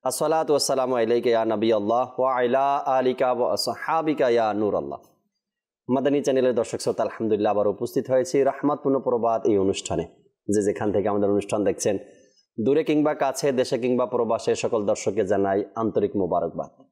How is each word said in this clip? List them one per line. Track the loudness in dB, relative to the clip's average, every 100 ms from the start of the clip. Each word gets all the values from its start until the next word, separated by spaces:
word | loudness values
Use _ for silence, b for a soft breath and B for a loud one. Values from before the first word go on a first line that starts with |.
আসসালাতু | -4 -2 -2 0 0
ওয়াসসালামু | 0 0 -2 0 0
আলাইকা | 2 2 2
ইয়া | 2 0
নাবিয়াল্লাহ | 0 2 2 2 0 -2 -2
ওয়া | -2 0
আলা | 0 0 0 -2
আলিকা | 0 0 0 0 0
ওয়া | 0 0
আসহাবিকা | -2 -4 -6 -4 -2 -2 0 2
ইয়া | 2 0
নূরাল্লাহ। | 0 0 -2 -6 -12 -16 _ _ _ _ _ _ _ -4
মাদানী | 0 2 0
চ্যানেলের | 0 0 2 0
দর্শক | -2 -4
শ্রোতা, | -4 -2
আলহামদুলিল্লাহ | -4 -4 2 4 6
আবার | 4 2
উপস্থিত | 2 -2 -4 2
হয়েছি | 2 2 2
রহমতপূর্ণ | 2 2 0 0 2 0
প্রভাত | 2 0 2 2 2
এই | 4
অনুষ্ঠানে। | 2 0 -2 -4 -4 _ _ _ 0 2
যে |
যেখান | 2 0 0
থেকে | 0 0
আমাদের | 0 2
অনুষ্ঠান | 0 0 -2
দেখছেন, | 0 0 -2 -4 -8 B B B B -4 0
দূরে | 0
কিংবা | 2 2 0
কাছে, | 0 -2 -2 -2
দেশে | 0 -2 -2
কিংবা | -2 0 0
প্রবাসে, | -2 0 -2 0 -2
সকল | 0 -2 0
দর্শককে | -2 -2 -2 0
জানাই | 0 2 0 -2 -4
আন্তরিক | -2 -2 -2 -2
মোবারকবাদ। | 0 0 -2 -6 -12 _ _